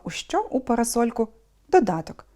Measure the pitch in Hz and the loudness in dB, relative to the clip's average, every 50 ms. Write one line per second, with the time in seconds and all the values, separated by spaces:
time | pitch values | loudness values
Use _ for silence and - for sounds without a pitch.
0 | - 175 - - - - - 381 427 - - 269 254 - 233 233 233 233 - 233 | -6 -12 -10 -10 -10 -4 -2 -2 -2 0 -4 -4 0 0 0 0 0 0 0 0
1 | 240 233 - - 226 - - _ _ _ _ _ _ - - 370 247 185 175 160 | 0 0 0 -2 -4 -4 -4 _ _ _ _ _ _ 4 4 4 4 4 -2 -4
2 | 160 - - - - _ _ | -4 -8 -14 -18 -20 _ _